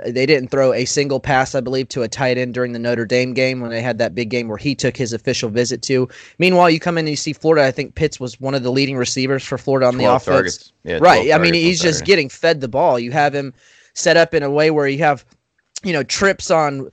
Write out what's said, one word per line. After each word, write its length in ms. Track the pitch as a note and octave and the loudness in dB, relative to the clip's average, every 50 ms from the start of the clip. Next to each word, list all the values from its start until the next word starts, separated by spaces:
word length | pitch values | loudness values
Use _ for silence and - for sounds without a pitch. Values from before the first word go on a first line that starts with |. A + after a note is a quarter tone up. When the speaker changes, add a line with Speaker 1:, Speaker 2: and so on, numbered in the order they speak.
| - | -8
Speaker 1:
they 200 | A#2+ A#2+ B2+ C3 | -6 -2 -2 2
didn't 240 | C#3 D#3 C3+ B2+ B2 | 2 2 2 0 0
throw 240 | - C3+ C3+ C3 A2+ | 0 0 2 2 2
a 100 | G#2+ B2+ | 0 -2
single 380 | - - D3+ C#3+ C#3+ C#3 B2+ | -2 -2 -2 -2 -2 -2 -4
pass, 340 | - - C#3 B2+ C3 - - | -2 0 0 0 0 0 -2
I 60 | C#3 | -4
believe, 260 | A#2+ B2+ C3 C3 C3 - | -4 -4 -4 -4 -4 -4
to 140 | - C3+ A#2 | -4 -6 -6
a 40 | |
tight 300 | A2 - - C#3 B2+ B2 | -4 -4 -2 -2 0 0
end 160 | B2+ B2+ B2 A#2 | -2 -2 -4 -4
during 200 | B2+ B2 B2 A#2+ | -4 -4 -4 -4
the 60 | A#2 | -6
Notre 260 | A#2 A#2+ A#2+ A#2 A#2 | -4 -2 -2 -2 -2
Dame 280 | G2+ B2 B2 B2+ B2+ B2 | 0 0 0 0 0 0
game 280 | C3 C3 C3 C3 B2+ | 0 0 0 -2 -4
when 100 | A#2+ A#2 | -6 -6
they 100 | A2+ A2+ | -6 -4
had 160 | A#2 B2+ A#2 A2 | -4 -4 -2 -2
that 140 | A#2 G#2+ E2+ | -2 -2 -2
big 160 | A#2+ A#2+ G#2+ | -4 -4 -4
game 200 | B2+ A#2+ A#2 A2+ | -4 -4 -4 -4
where 80 | G#2+ | -6
he 180 | G2+ A#2 C#3+ C3+ | -6 -4 -4 -4
took 220 | - - B2+ A#2+ | -2 -2 -2 -2
his 160 | - C3 A2 A#2 | -4 -4 -6 -6
official 360 | A2 - D3+ D3 - - A2+ | -6 -4 -4 -4 -2 -4 -2
visit 320 | G#2 A#2+ B2 A#2 B2+ A#2+ - | 0 -2 -2 -2 -4 -6 -4
to. 260 | - C3+ B2+ B2+ B2+ - - - - - | 0 0 0 0 -2 -6 -12 -20 -14 -2
Meanwhile, 320 | - E3+ F#3 F#3 F3 F3+ E3+ | 0 2 4 6 6 6 4
you 100 | D#3+ D#3+ | 4 2
come 160 | - F3+ E3+ | 0 -2 -2
in 80 | E3 D#3+ | -2 -2
and 40 | D3+ | -4
you 60 | D3 | -4
see 180 | C3+ - D#3+ C#3+ | -6 -6 -6 -6
Florida. 320 | - - D#3 D#3+ D3+ C#3 | -2 2 2 4 4 4
I 60 | C3 | 2
think 240 | B2 - C#3 - - | 0 -2 -6 -8 -4
Pitts 240 | - D#3+ C#3+ - - | -4 -4 -4 -4 -6
was 220 | C3 A#2+ - - | -12 -12 -10 -8
one 140 | B2+ C3+ C#3 | -6 -4 -4
of 80 | C#3 A#2+ | -4 -2
the 80 | B2+ | -2
leading 260 | B2 C3+ C#3 C3+ C#3 | 0 0 0 0 -2
receivers 460 | B2+ B2 - - C3+ C3 C3 C#3 C3 - | -4 -4 -4 -4 -4 -2 -2 -2 -4 -6
for 120 | - C#3 | -6 -10
Florida 300 | A#2+ - C#3 C3+ C3+ B2+ | -6 -2 -2 0 2 2
on 100 | B2 B2 | 2 2
the 60 | B2+ B2+ | 2 2
Speaker 2:
12 120 | B2 B2 | 2 2
Speaker 1:
offense. 180 | C3 - F#2+ F2+ | 2 2 0 0
Speaker 2:
targets. 380 | F#2+ F#2 F2 - - - _ _ _ - | 0 0 -2 -4 -8 -12 _ _ _ -8
Yeah, 160 | D#2+ F2 D#2+ | -6 0 4
Speaker 1:
Right. 260 | D#3 F3+ D3+ A2 A#2 | 6 6 6 6 4
Speaker 2:
12 0 | |
Speaker 1:
I 40 | C3+ | 4
mean, 0 | |
Speaker 2:
targets 160 | - E3+ E3+ | 4 4 4
on 60 | E3+ E3+ | 2 2
Speaker 1:
he's 280 | E3+ D#3+ F3 F#3 D#3+ | 2 2 2 2 2
just 180 | F3 E3+ D3+ - | 0 0 0 0
Speaker 2:
Saturday. 120 | - - | 2 2
Speaker 1:
getting 180 | G3 E3+ C#3+ C3 | 2 2 2 -2
fed 300 | - - - E3 E3+ C#3+ | -4 -2 0 0 0 0
the 80 | C3+ | -2
ball. 320 | A#2+ A2+ C3+ E3+ E3 C3 A#2+ | -4 -2 0 2 2 2 0
You 120 | A#2+ B2 | -2 -2
have 220 | C3+ D#3 D3 C#3+ C3+ | 0 0 0 0 0
him 200 | C#3+ C#3 C3+ - _ _ _ _ _ _ _ - | -2 -6 -8 -12 _ _ _ _ _ _ _ -12
set 240 | - - F3 D#3+ | -2 0 2 4
up 160 | E3 E3 E3 E3 | 4 4 2 2
in 100 | D#3+ C#3+ | -2 -2
a 60 | C#3 | 0
way 200 | C#3+ D3 D#3 D#3+ | 0 2 2 2
where 160 | D#3 D3+ C#3+ | 2 2 0
you 120 | C#3 C#3 C#3+ | 0 0 0
have – 260 | D#3+ D3+ C#3+ B2 - _ _ _ _ _ _ _ _ _ - - - | 2 0 0 0 -4 _ _ _ _ _ _ _ _ _ -16 -10 -6
you 80 | G3 | -4
know, 120 | E3+ D3 B2+ | -2 -2 -2
trips 460 | - - - G3+ G3 F#3 - - - | -4 -2 0 0 0 0 0 -2 0
on 400 | F3+ D#3+ D3+ C#3+ C#3 C3+ C3 - | 2 2 2 0 -2 -6 -10 -12